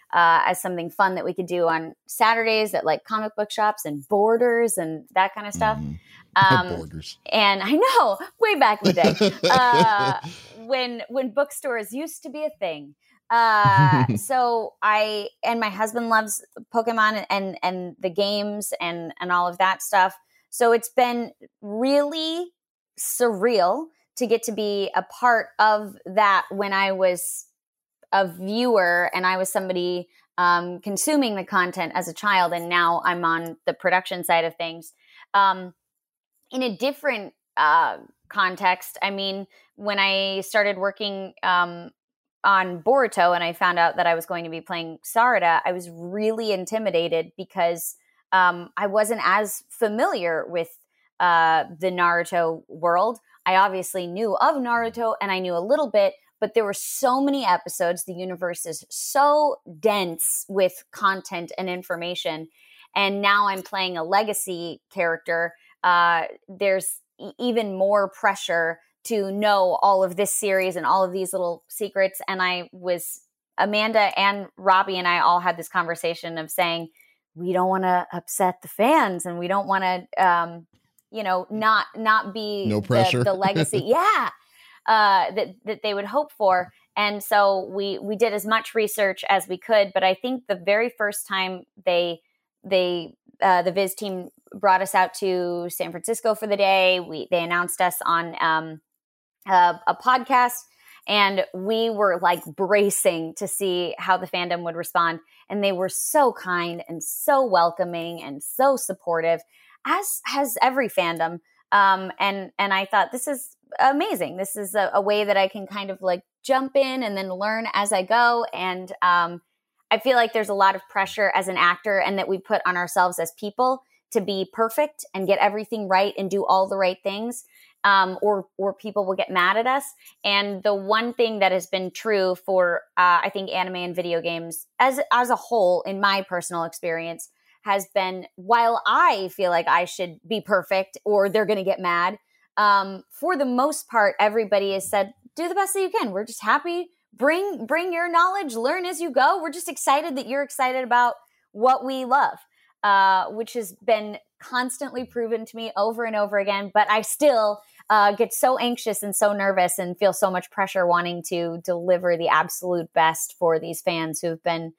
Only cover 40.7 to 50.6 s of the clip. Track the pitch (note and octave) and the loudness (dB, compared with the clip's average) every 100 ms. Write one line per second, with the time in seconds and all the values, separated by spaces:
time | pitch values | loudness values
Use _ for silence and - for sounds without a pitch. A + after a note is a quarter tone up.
40.7 | F#3+ G3 F#3+ G#3 G3 F#3+ - F#3 F3+ F3 | 0 -4 -4 -6 -6 -10 -6 0 2 0
41.7 | F3 F3 - _ _ _ _ - G3 F#3 | -4 -16 -20 _ _ _ _ 2 2 2
42.7 | F3 D#3+ C4+ A#3+ - F3 F3 E3+ E3+ F#3 | -2 2 2 2 2 2 2 -2 0 0
43.7 | F3 E3+ - E3+ E3 E3 F3 E3 E3 D#3+ | 4 2 2 2 0 -2 -8 -8 -12 -8
44.7 | E3+ E3 D#3+ - A3+ A#3+ A3 F3 E3 - | -8 -8 -12 -4 2 2 4 4 2 0
45.7 | F#3 F3 E3 F3 G3+ G#3+ A3 A3 F#3+ F3+ | -4 -8 -12 -10 -2 -2 -2 -2 -4 -4
46.7 | A3 G#3+ E3+ E3+ E3 E3 - F#3 F#3+ E3+ | -4 0 0 0 -2 -4 -10 -10 -2 -2
47.7 | E3+ - - _ _ _ F#3 F3+ F3 F3 | -2 -8 -12 _ _ _ 4 4 2 -6
48.7 | - G3+ G3+ G#3+ A3 E3+ G3 G#3 - - | -4 0 2 0 0 2 2 0 -6 -14
49.7 | - A3 G#3+ E4+ C4+ F3 D#3+ - E3+ | -4 -2 0 0 0 -2 -2 -4 -6